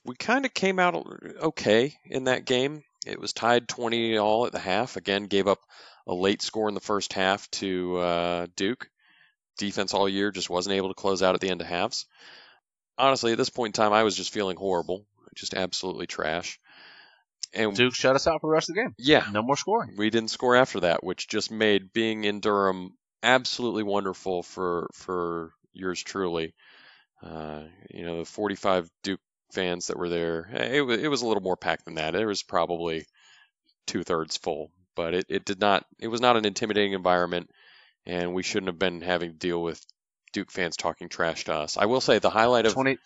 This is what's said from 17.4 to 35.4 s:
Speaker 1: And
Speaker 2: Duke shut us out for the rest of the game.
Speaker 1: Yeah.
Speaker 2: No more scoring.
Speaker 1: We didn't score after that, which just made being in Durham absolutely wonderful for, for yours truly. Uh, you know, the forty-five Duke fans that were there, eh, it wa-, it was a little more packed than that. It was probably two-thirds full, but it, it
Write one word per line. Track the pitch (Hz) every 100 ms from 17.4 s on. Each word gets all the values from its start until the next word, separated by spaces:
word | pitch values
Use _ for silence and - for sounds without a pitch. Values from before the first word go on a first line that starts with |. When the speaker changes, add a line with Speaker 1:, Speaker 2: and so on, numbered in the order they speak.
| -
Speaker 1:
And | 98 107 101
Speaker 2:
Duke | 123
shut | - 131 135
us | -
out | 156
for | 156
the |
rest | 156 170
of |
the | 175
game. | 233 113
Speaker 1:
Yeah. | 127 147 -
Speaker 2:
No | 104
more | 120 139
scoring. | - 226 139 98
Speaker 1:
We | 107
didn't | 113 113
score | - 127 123
after | 131 101
that, | 87 82
which | - - -
just | 107 -
made | 110 110 101 95
being | 117 113 110
in | 104 104
Durham | 107 101 98 95 92 - _ _
absolutely | 117 127 123 - 120 110
wonderful | 101 101 98 92 95 90
for, | 85 - 90 87 -
for | - - 90 85 85 82 - _
yours | 95 92 87
truly. | - 98 92 82 80 - _ - - - _ _
Uh, | 85 80 78 76 78 92 -
you | -
know, | 85 85
the |
forty-five | 82 - 104 98 101 92 85 _
Duke | 98 92 _ _ _
fans | - 90 87 -
that | -
were | 87
there, | 85 85 82 90
eh, | 120 117 143
it |
wa-, | 131
it | 113 147
was | 135
a | 120
little | 104
more | 92 90
packed | 90 80
than | -
that. | 80 78 87
It | 110
was | 98
probably | - 92 82 85 85 80 76 _ _ - _ _ _ _ -
two-thirds | 95 85 85 80 -
full, | - 76 78 _ _ -
but | 82
it, | 90 -
it | 95